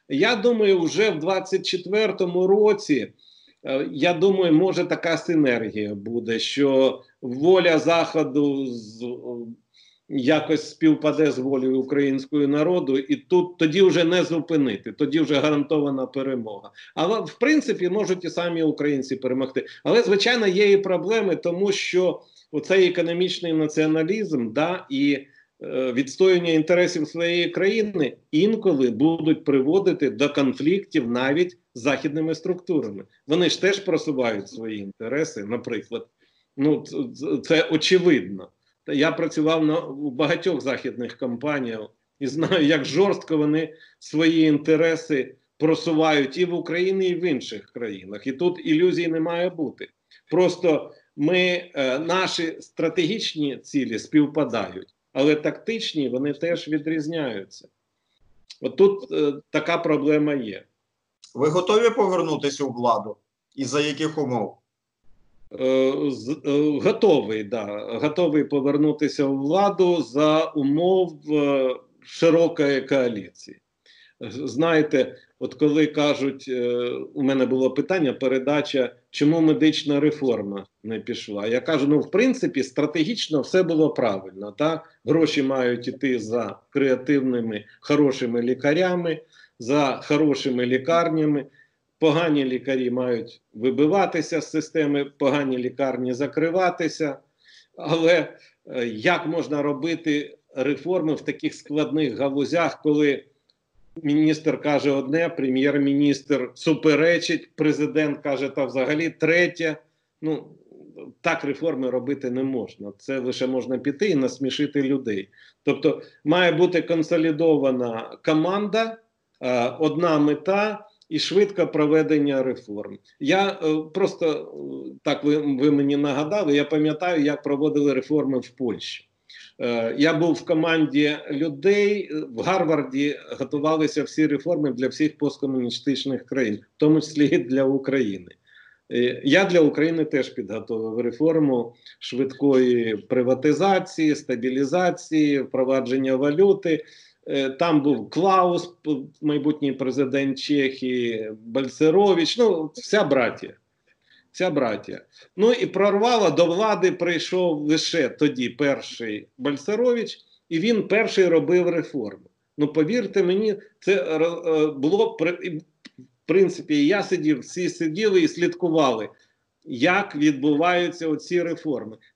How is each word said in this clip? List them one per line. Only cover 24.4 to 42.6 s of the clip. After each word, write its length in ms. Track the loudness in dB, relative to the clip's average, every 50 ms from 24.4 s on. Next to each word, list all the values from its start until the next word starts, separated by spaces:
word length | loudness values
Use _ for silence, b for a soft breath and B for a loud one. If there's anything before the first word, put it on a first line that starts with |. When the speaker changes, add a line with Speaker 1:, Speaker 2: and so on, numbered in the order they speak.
| -2 -2 -2
Speaker 1:
да, 340 | -2 -2 -2 -2 -4 -6 -6
і, 280 | -2 0 2 2 2 0 -4 B B B B B _ _ -12
е, 300 | -6 -4 -2 -2 -2 -2
відстоювання 600 | -2 -4 -4 0 2 4 4 6 4 4 2 2
інтересів 560 | 2 2 4 4 4 4 2 0 -2 -4 -4
своєї 400 | -4 -4 -2 0 0 0 -2 -2
країни 680 | -2 0 0 2 2 0 0 -2 -2 -2 -2 -2 -4 -8 _ _
інколи 600 | 2 2 4 4 2 2 2 2 2 4 2 2
будуть 540 | 2 2 2 2 2 2 0 0 0 0 0
приводити 640 | 2 2 2 4 4 2 2 2 2 2 2 0 0
до 180 | 0 2 0 0
конфліктів 840 | 2 2 0 0 0 0 0 2 2 0 0 -2 -2 -2 0 0
навіть 480 | 0 0 0 0 2 0 0 -2 -4 _ _ _ -14
з 60 | -4
західними 540 | -2 -2 0 0 -2 -4 -2 -2 -2 -2 -4
структурами. 720 | -4 -4 -4 -4 -4 -4 -2 0 0 0 -2 -6 -12 -16 -18 _ _ _
Вони 240 | -2 0 2 2 2
ж 100 | 2 0
теж 180 | 0 0 0 0
просувають 720 | 0 0 0 0 0 -2 -2 0 0 0 -2 -4 -6 -10
свої 300 | -12 -12 -10 -8 -8 -8
інтереси, 680 | -10 -12 -12 -12 -8 -6 -4 -4 -4 -4 -6 -10 -8
наприклад. 600 | -6 -6 -6 -6 -6 -8 -8 -6 -8 -10 -10 -10 -12 _ _ _ _ _ _ _ _ _
Ну, 240 | 0 2 2 2 0
ц-, 160 | -2 -6 -6 -6 -6 -6 -8
ц-, 220 | -8 -6 -4 -4 -4 0
це 240 | 2 2 2 2 2
очевидно. 800 | 0 0 2 4 4 4 6 6 4 4 2 -2 -8 -12 -14 -16 _ _ _ _ _ _ _
Та 80 | -4 0
я 200 | 0 2 2 0
працював 520 | 0 -4 -4 -2 0 0 2 2 2 2
на, 160 | 2 0 0
у 300 | -2 -6 -8 -8 -8 -6
багатьох 500 | -2 -2 0 0 0 0 0 -2 -2 -2
західних 580 | -2 -4 -4 -4 -6 -8 -8 -8 -8 -10 -8 -6
компаніях 720 | -6 -6 -6 -4 -4 -4 -4 -4 -4 -6 -8 -8 -10 -14 _ _ _ _ _ -8
і 60 | -8
знаю, 400 | -6 -4 -2 0 2 2 4